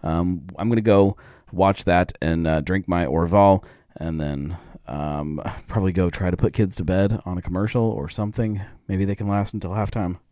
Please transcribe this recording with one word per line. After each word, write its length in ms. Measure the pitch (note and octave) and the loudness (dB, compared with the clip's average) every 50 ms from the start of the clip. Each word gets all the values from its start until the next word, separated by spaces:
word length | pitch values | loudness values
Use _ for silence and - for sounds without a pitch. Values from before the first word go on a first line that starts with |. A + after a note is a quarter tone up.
| - | -2
um, 420 | E2 D#2+ E2+ F2+ F2+ F2+ E2+ C2 - - | -2 0 0 0 0 -2 -4 -6 -12 -10
I'm 120 | - F#2+ A2+ | -4 0 0
gonna 120 | A#2 A2+ | 0 2
go 360 | G#2+ A2+ G#2 G2 G2 G2 G2 - - - - - _ - | 4 6 6 6 6 4 2 -4 -12 -20 -20 -20 _ -10
watch 340 | - F2+ F#2 G2 F#2+ - - | 0 2 2 2 2 2 2
that 280 | - F2 F2+ F2+ - - - | 2 4 4 2 0 -4 -4
and, 240 | - D#2+ E2 E2+ E2 | -2 0 0 0 2
uh, 160 | D#2+ D#2 D#2 | 2 0 0
drink 260 | C#2+ - F#2 G2 F#2 | 0 0 -2 -2 0
my 200 | - F2 F2 F2 | 0 0 0 0
Orval, 560 | C2 C#2 E2 E2+ E2 F2+ G2+ G2+ G2 G2 F#2+ - - - _ _ _ _ | 0 0 0 0 4 4 6 6 6 6 4 2 -6 -20 _ _ _ _
and 260 | - D#2+ E2 D#2+ D#2+ | -8 -6 -6 -4 -4
then, 360 | D2+ D2 D2 C#2 C#2+ D#2 F2 E2+ - - - - _ | -4 -4 -4 -4 -6 -6 -8 -10 -12 -18 -20 -20 _
um, 540 | - B1+ D2 D2+ D2+ D2 D2 D2 D2+ D2+ D2+ - - - - - | -10 -8 -6 -4 -4 -4 -4 -4 -6 -6 -6 -8 -8 -10 -12 -14
probably 240 | - - A2+ F#2 F#2+ | -4 -2 0 2 2
go 200 | E2+ F2+ F2+ F2 | 2 2 0 0
try 180 | - - F#2+ F2+ | 0 -2 -2 -2
to 80 | F2 | 0
put 160 | - - G#2 - | 2 0 0 2
kids 220 | - G#2+ F#2 - | 0 0 0 0
to 80 | - F2 | -6 -2
bed 360 | D2+ F#2 F#2+ G2 G2+ A2+ - - | 0 2 2 2 2 0 -2 -4
on 140 | F2+ F2+ F2+ | -6 -8 -6
a 20 | |
commercial 400 | - - F2+ F#2 G2+ A2 - B2 | -6 -4 -2 -2 -2 0 0 0
or 280 | A2+ A2+ A2 - C#2+ E2 | 0 0 -2 -4 -6 -8
something. 520 | - - G#2 G#2 G#2+ - A#2 A2 G#2+ G2 G2 - - - _ | -6 -4 -6 -4 -2 -2 -2 -2 -2 -6 -8 -10 -16 -20 _
Maybe 180 | - G2 F#2 G2 | -4 -2 0 0
they 100 | G2 G2+ | 0 -2
can 120 | - G#2 | -2 -2
last 280 | G2+ G2+ G2+ G2+ - - | -2 0 0 -2 -2 -4
until 160 | G#2 - F2+ | -8 -6 -4
halftime. 480 | F#2 A2 G#2 G2 - A2+ G2+ F2 F2 E2+ _ _ | -4 -2 -2 -2 -2 -2 -4 -4 -4 -8 _ _